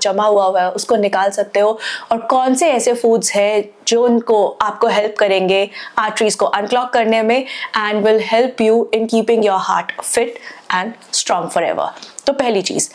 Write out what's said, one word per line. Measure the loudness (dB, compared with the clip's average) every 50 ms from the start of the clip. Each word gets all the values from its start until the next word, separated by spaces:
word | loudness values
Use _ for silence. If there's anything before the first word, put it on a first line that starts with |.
जमा | -2 -2 0 0 2
हुआ | 2 2 2 2
हुआ | 2 2 0
है | 0 0
उसको | -2 -4 -2 0 0
निकाल | 0 2 0 0 0 0 0
सकते | -2 -2 -4 -2 0 2
हो, | 2 2 0 -2 -6 -10 -10 -10 -6 -4
और | -4
कौन | -2 0 0 0 2 2 2 2
से | 2 2 2
ऐसे | 2 2 0 0 0
foods | 2 2 2 2 2 0 0 0
हैं | 0 2 2 2 0 -2 -4 -8 -10 -4
जो | 0 0 2 4
उनको, | 4 2 2 2 2 2 2 2 2 0 -2
आपको | -2 -4 -2 0 0
help | 2 2 2 0 0 0 0
करेंगे | 2 2 2 2 2 2 2 2 0 -2 -6 -12 -18 -6 -2
arteries | -2 -2 -2 -2 0 0 0 0
को | 0 0
अनक्लॉग | 0 0 -2 -2 0 -2 -2 0 0
करने | 0 0 2 2 2 2
में | 2 2 0 0 -2 -4 -8 -12 -8 -6 -4 -2 -2
and | -2 0 0
will | 2 2 2 2 2 0 2
help | 2 0 0 0 0
you | 2 2 2 2 2 0 -2
in | -2 0 0 0
keeping | 0 2 2 2 2
your | 2 2 0 0
heart | 0 -2 -2 -2 -2 -6 -8 -8 -8 -4 -2
fit | -2 -2 -2 -4 -10 -16 -20 -20 -14 -6 -4 -4
and | -4 -4 -6 -8 -14 -12 -8 -6
strong | -4 -2 -2 -2 -2 -2 -2 -2
forever। | 0 0 0 0 -2 -4 -4 -6 -10 -16 -20 -18 -6 -4
तो | -2 -2
पहली | 0 0 0 -2 -2
चीज़, | -2 -2 -4 -4 -4 -6 -8